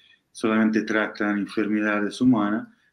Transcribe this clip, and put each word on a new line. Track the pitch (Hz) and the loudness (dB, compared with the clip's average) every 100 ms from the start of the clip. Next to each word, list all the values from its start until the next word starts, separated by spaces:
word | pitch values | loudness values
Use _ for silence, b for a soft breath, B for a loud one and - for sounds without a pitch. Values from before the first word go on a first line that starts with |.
| b b _ | b b _
solamente | - 113 110 110 110 | -6 0 2 2 2
tratan | 104 107 107 - 107 101 | 0 -2 -2 -4 -4 -2
enfermedades | 95 - 104 107 107 104 101 - | -4 -4 -2 0 0 -2 -4 2
humanas, | 127 117 104 110 127 b b | 4 4 2 -2 -6 b b